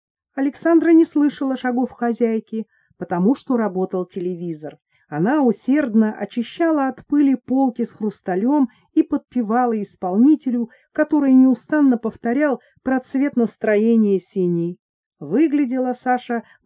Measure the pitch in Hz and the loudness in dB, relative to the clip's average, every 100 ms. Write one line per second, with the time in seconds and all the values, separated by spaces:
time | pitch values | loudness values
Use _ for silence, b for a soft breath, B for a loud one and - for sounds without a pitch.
0 | _ _ _ - 277 - 330 330 320 330 | _ _ _ -4 -4 -2 2 4 6 6
1 | 330 302 294 - 269 254 254 247 247 - | 6 2 0 0 -6 -4 -2 -2 -4 -4
2 | 240 226 233 220 - 220 214 _ _ - | -4 0 0 -2 -6 -10 -10 _ _ -14
3 | 180 175 190 277 - 240 214 185 185 185 | -6 0 0 0 -2 -2 -2 -4 -4 -4
4 | 180 196 180 175 175 156 151 - _ _ | -8 -8 -8 -6 -8 -10 -12 -18 _ _
5 | - 151 196 302 254 220 - 294 269 214 | -10 -4 0 2 0 0 0 0 2 2
6 | 214 - 208 240 226 - 330 311 269 - | 0 -2 -8 -8 -8 -2 -2 0 -2 -6
7 | - 285 277 262 - 262 262 233 226 - | -4 0 2 0 -2 0 0 -2 -8 -6
8 | 214 - - 185 240 302 262 b b 311 | -8 -8 -6 -2 0 0 -2 b b -2
9 | - 294 _ 247 208 240 247 226 196 - | -2 -4 _ -6 -2 0 0 -2 -6 -8
10 | 185 196 277 302 262 240 233 b b - | -4 2 4 4 0 -4 -6 b b -4
11 | 302 302 277 262 262 233 - 302 277 233 | 0 0 4 6 6 2 -2 0 2 2
12 | 220 - 233 262 302 240 b b - 262 | -4 -8 -4 0 0 -2 b b -4 -4
13 | - 262 277 247 226 - - 208 226 226 | -4 -2 -2 0 -2 -2 0 2 2 2
14 | 208 190 - 196 180 170 170 180 _ _ | 2 0 -2 -2 -2 0 -4 -8 _ _
15 | _ - 143 247 320 285 262 254 254 240 | _ -16 -4 0 2 0 -2 -2 -4 -4
16 | 262 247 - 233 b b | -2 -4 -2 -8 b b